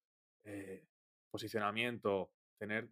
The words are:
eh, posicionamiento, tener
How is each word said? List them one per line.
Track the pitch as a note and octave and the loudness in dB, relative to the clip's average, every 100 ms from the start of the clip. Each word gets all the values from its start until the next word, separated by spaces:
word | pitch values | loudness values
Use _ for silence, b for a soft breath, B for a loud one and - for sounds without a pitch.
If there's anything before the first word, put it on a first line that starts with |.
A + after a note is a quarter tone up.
| _ _ _ _ | _ _ _ _
eh, | G2+ G2+ F#2+ F#2+ - _ _ _ _ | -12 -10 -8 -12 -14 _ _ _ _
posicionamiento, | G#2+ A2 A2 G#2 G#2+ A#2+ A#2 G#2 G2 F2 _ _ - | -6 -2 2 2 2 0 2 2 2 0 _ _ -10
tener | G#2 G#2+ A2+ | -2 -2 -2